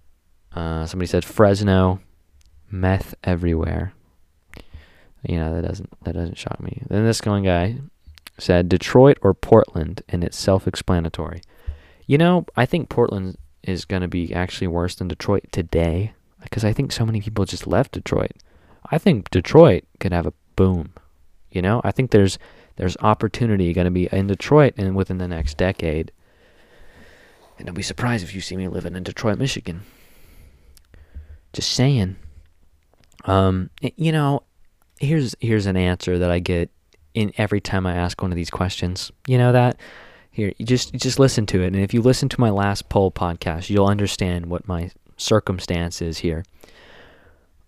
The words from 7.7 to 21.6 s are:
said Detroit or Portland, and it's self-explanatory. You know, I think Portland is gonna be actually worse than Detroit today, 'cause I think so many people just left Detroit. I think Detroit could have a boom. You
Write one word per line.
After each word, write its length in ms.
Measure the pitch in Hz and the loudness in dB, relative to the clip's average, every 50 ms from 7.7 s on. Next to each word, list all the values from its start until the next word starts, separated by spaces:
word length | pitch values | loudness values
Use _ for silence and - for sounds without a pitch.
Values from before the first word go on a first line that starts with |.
| 117 127 139 - _ _ _ - - - - - _ - | -4 -6 -12 -16 _ _ _ -20 -20 -20 -20 -20 _ -6
said 280 | - - 90 87 90 | 0 2 2 2 4
Detroit 520 | 87 92 87 - - - 127 131 143 143 - | 2 0 0 0 4 6 8 8 8 8 6
or 140 | - 98 92 | 4 2 2
Portland, 640 | - - - 117 110 - - - - 78 80 87 - - - | 2 4 6 6 6 6 4 0 -6 -6 -6 -8 -12 -10 -6
and 140 | - 87 85 | -4 -4 -4
it's 140 | 80 - | -4 -6
self-explanatory. 1040 | - - - 95 95 - 95 - - - - 92 87 82 82 - - 80 80 82 82 - _ _ _ - - - - _ _ _ _ _ | -4 0 2 2 2 0 -2 -6 -6 -2 0 0 0 0 -2 -6 -8 -10 -10 -10 -14 -16 _ _ _ -12 -12 -12 -12 _ _ _ _ _
You 100 | - 131 | 0 2
know, 280 | 147 170 175 180 175 - - - | 4 4 4 4 2 0 -2 -2
I 100 | - 123 | -2 0
think 240 | - - 127 - - | 0 0 -2 -4 -2
Portland 480 | - - 120 - - 98 95 92 - - - - _ _ - | 0 0 0 0 0 -4 -6 -6 -10 -12 -18 -20 _ _ -8
is 200 | - 92 82 - | -6 -6 -6 -4
gonna 240 | - 98 92 90 | -4 -4 -2 -2
be 240 | 87 92 90 85 - | -2 -4 -4 -4 -4
actually 360 | - 85 90 90 - - - | -2 -4 -4 -4 -4 -4 -4
worse 260 | 90 82 87 87 90 - | -2 -2 -2 -2 -2 -4
than 140 | - 92 | -6 -8
Detroit 360 | 87 85 - - - 101 - - - | -8 -8 -6 -2 -2 -2 -2 -2 -4
today, 640 | - 101 87 85 - 82 82 82 82 90 104 110 - _ _ _ _ _ - - | -6 -6 -4 -2 0 0 0 2 0 -2 -4 -6 -8 _ _ _ _ _ -14 -10
'cause 120 | - 104 110 | -6 -2 -2
I 80 | 104 | -2
think 200 | 110 - 139 131 | 0 -2 -2 -4
so 120 | - - 117 | -2 -2 -2
many 160 | 110 110 107 | -2 -2 -2
people 260 | 98 110 110 107 95 | -4 -4 -4 -4 -4
just 200 | - - 90 - | -4 -4 -8 -6
left 280 | - 85 104 135 - - | -2 0 0 0 -2 -4
Detroit. 400 | - - - - - - - - _ _ _ _ _ _ _ - _ - - | -10 -6 -4 -2 -2 -2 -4 -8 _ _ _ _ _ _ _ -20 _ -8 -4
I 80 | - 160 | -2 2
think 320 | - 208 156 101 87 - | 4 4 2 2 0 -2
Detroit 540 | - 92 - - - 151 170 143 95 - - _ _ - | -2 -2 2 6 8 10 10 10 8 4 0 _ _ -6
could 140 | - 95 87 | -4 -2 0
have 140 | 85 78 | 0 0
a 60 | 78 - _ _ _ - | -2 -4 _ _ _ 0
boom. 380 | - 95 95 92 85 76 - - - _ _ _ _ _ - _ - - - | 2 4 4 4 0 -4 -8 -12 -20 _ _ _ _ _ -20 _ -20 -16 -10
You 140 | - 95 | -4 -2